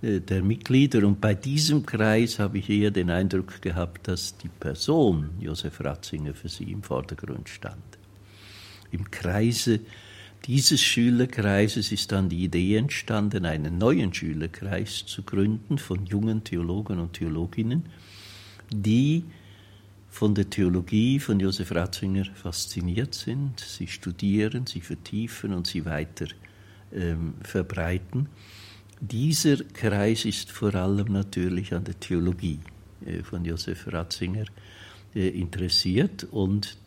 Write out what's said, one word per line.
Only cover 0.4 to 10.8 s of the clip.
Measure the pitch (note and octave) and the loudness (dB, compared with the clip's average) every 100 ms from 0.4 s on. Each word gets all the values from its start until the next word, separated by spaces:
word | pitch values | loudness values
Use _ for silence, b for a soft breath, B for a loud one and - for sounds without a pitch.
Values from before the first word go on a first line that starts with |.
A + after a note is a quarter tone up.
Mitglieder. | F#2+ A2+ - B2+ C#3 A#2+ G2+ | 2 2 4 6 6 6 6
Und | G2+ | 6
bei | G#2+ | 4
diesem | G2+ C3 C#3+ D#3 D3 C#3+ | 2 0 0 4 2 2
Kreis | A2 A2 A2 A#2 - | 2 4 4 4 2
habe | G2+ G2+ | 0 0
ich | F#2+ | 2
eher | G#2 G#2 | 4 4
den | G2+ F2 | 4 2
Eindruck | F2 F#2+ F#2 F2+ - | 2 2 0 -2 -6
gehabt, | - F2 E2+ - - | -4 -2 -4 -6 -6
dass | F2+ - - | -4 -6 -10
die | E2 | -14
Person | - C#2+ C#2 - D#3+ B2+ E2 D2 F2 | -8 -8 -4 0 4 6 4 0 -6
Josef | G#2 D#2+ D2+ - | -6 -6 -8 -6
Ratzinger | C#2+ C#2 - D#2 D2+ | -6 -6 -8 -6 -6
für | C#2+ D#2+ | -8 -10
sie | - - | -10 -8
im | G2+ | -8
Vordergrund | - B1+ C2+ D#2 - - - | -4 -4 -4 -10 -10 -10 -12
stand. | - - - - - - - B B B B B B B | -12 -12 -12 -18 -20 -20 -20 B B B B B B B
Im | E2+ F#2+ | -10 -8
Kreise | - F2 F#2+ A2+ A#2 - G#2+ B B B B B B - | -6 -2 2 2 2 2 2 B B B B B B 0
dieses | B2+ B2+ D3 | 2 4 4